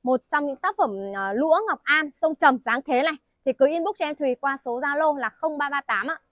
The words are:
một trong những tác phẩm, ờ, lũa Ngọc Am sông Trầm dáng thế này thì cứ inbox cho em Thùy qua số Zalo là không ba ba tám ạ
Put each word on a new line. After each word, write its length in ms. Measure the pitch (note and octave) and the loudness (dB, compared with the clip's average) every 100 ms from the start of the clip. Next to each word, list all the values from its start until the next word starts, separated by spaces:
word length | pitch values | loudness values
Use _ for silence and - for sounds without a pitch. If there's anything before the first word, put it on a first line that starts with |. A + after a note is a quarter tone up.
một 180 | B3 B3+ _ | 0 -2 _
trong 160 | D4 C#4+ | -2 -2
những 100 | C#4 | -2
tác 200 | F#4 G4+ | -4 0
phẩm, 120 | D4 G3 G3 | 0 0 -8
ờ, 180 | G3 G3 | -6 -2
lũa 280 | G#3+ D#4 E4 G#4+ | 0 2 2 2
Ngọc 120 | D#4+ | -4
Am 280 | - D4+ D4 _ | 0 0 0 _
sông 140 | D#4+ | -2
Trầm 240 | D#4 D4+ C4 | 4 4 4
dáng 240 | - A#3+ | -2 -4
thế 200 | C#4+ B3 | 0 0
này 120 | D#4 D4+ _ _ | 0 -4 _ _
thì 80 | C4+ | -4
cứ 140 | - C#4 | 2 2
inbox 300 | E4 F4 G#4 | 4 -4 -4
cho 60 | |
em 100 | D4+ | -6
Thùy 200 | D4 C#4 | -2 -4
qua 220 | B3 C#4 C4+ | -2 -4 -4
số 160 | B3+ A#3+ | -6 -6
Zalo 360 | C#4+ C#4+ D#4 C#4+ | -4 0 0 0
là 120 | A3+ | -6
không 300 | _ D#4+ D4 | _ -6 -2
ba 100 | C#4+ | -4
ba 100 | C#4 | -4
tám 260 | - A3 C4+ | -4 -4 -4
ạ 140 | D#4+ _ | -8 _